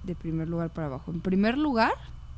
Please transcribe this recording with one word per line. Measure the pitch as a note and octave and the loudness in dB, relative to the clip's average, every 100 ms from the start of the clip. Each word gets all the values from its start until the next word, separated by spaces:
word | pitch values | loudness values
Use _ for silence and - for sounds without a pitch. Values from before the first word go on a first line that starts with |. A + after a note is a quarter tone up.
de | F#3 E3+ | -8 -6
primer | E3 D#3+ D#3+ | -2 -2 -2
lugar | E3+ E3 | -2 -2
para | E3+ D3+ | -2 -4
abajo. | C3 - | -6 -6
En | E3+ | -4
primer | F#3 F#3 G#3+ C4 | 2 4 4 4
lugar, | D4+ A#3 A#3+ - - - - | 2 4 4 2 -6 -14 -12